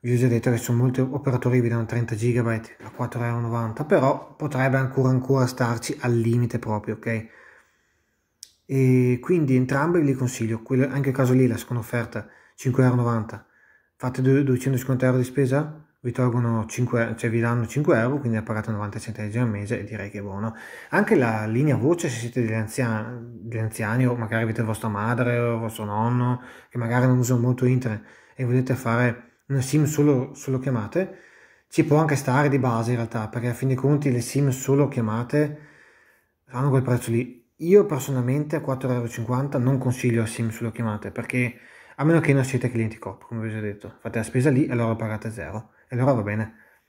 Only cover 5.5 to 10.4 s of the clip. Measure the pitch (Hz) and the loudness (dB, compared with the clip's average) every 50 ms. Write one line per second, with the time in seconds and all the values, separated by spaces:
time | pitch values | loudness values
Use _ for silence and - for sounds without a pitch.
5.5 | 127 - 127 117 120 113 - - - - - 127 120 117 113 113 117 120 120 117 | 0 0 0 0 0 -4 -4 -8 -8 -4 -2 0 0 2 2 2 2 2 0 0
6.5 | - 117 - 113 107 104 104 - 110 - - 117 113 110 107 - - - - - | -2 -6 -4 -4 -4 -4 -4 -6 -8 -6 -4 -4 -4 -4 -6 -10 -18 -20 -20 -20
7.5 | - - _ _ _ _ _ _ _ _ _ _ _ _ _ _ _ _ - _ | -20 -20 _ _ _ _ _ _ _ _ _ _ _ _ _ _ _ _ -20 _
8.5 | _ _ _ _ 135 135 131 127 127 127 127 123 123 123 127 - 180 175 156 131 | _ _ _ _ 2 4 6 6 6 6 6 4 2 -2 0 0 2 2 4 4
9.5 | 131 127 127 127 - 139 143 170 175 180 156 139 135 127 127 120 - - | 4 2 2 2 0 0 2 2 2 4 4 2 2 0 0 -4 -2 -2